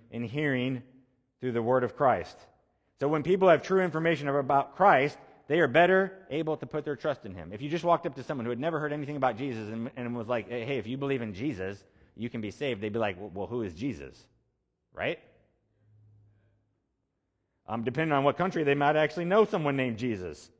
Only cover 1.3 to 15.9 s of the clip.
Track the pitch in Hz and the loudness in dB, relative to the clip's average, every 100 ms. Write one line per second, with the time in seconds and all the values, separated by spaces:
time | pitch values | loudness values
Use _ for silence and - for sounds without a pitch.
1.3 | _ 127 117 113 131 123 - 135 98 82 | _ -2 0 2 2 2 2 2 2 -2
2.3 | - - _ _ _ _ - 139 156 143 | -14 -20 _ _ _ _ -4 -2 0 2
3.3 | 185 190 151 - 190 180 156 165 151 143 | 4 6 6 4 2 2 0 0 0 0
4.3 | 143 131 139 139 - 196 139 143 - - | 0 2 2 2 4 6 8 4 -2 -20
5.3 | - - 165 143 143 175 190 190 190 - | -14 -2 2 4 6 6 6 2 -4 -8
6.3 | 147 160 151 135 151 151 135 156 131 104 | -4 -2 -4 -6 -6 -6 -4 -4 -4 -8
7.3 | 92 80 104 143 165 170 165 175 135 123 | -12 -12 -10 -6 -2 2 2 0 -8 -8
8.3 | 139 117 120 160 156 147 147 143 147 131 | -6 -4 -4 -2 -2 -2 -4 -6 0 0
9.3 | 110 139 113 107 113 117 127 120 120 110 | 0 -6 -6 -6 -6 -8 -8 -8 -6 -4
10.3 | 120 95 120 113 135 104 135 139 135 110 | -4 -4 -6 -4 -4 -6 -6 -4 -4 -4
11.3 | 92 147 98 92 101 _ _ _ - 120 | -6 -6 -6 -8 -10 _ _ _ -12 -10
12.3 | 120 104 - 139 104 107 113 104 90 101 | -8 -8 -6 -6 -4 -4 -2 -2 -4 -10
13.3 | 92 92 123 101 80 135 82 67 - _ | -8 -6 -6 -6 -6 -8 -8 -12 -18 _
14.3 | _ _ _ _ _ _ - 117 170 _ | _ _ _ _ _ _ -6 -6 -6 _
15.3 | _ _ _ _ _ _ | _ _ _ _ _ _